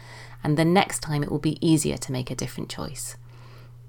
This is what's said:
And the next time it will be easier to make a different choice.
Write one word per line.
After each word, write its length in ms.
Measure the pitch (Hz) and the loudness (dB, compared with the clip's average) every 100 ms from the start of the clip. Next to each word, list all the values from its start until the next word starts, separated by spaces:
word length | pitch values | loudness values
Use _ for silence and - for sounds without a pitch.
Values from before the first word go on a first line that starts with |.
| - - - - | -18 -16 -16 -4
And 140 | - 151 | 2 4
the 80 | |
next 340 | 165 185 - - | 6 6 4 0
time 240 | - 147 | -2 0
it 80 | 143 | 0
will 80 | 151 | 0
be 260 | 160 151 | 0 2
easier 320 | 165 156 147 139 | 4 4 4 -2
to 120 | - | -4
make 220 | 127 127 | -4 -4
a 20 | |
different 340 | 127 127 - - | -4 -6 -6 -8
choice. 480 | - - - - - - - - - - - | -8 -8 -8 -10 -12 -16 -20 -18 -18 -18 -18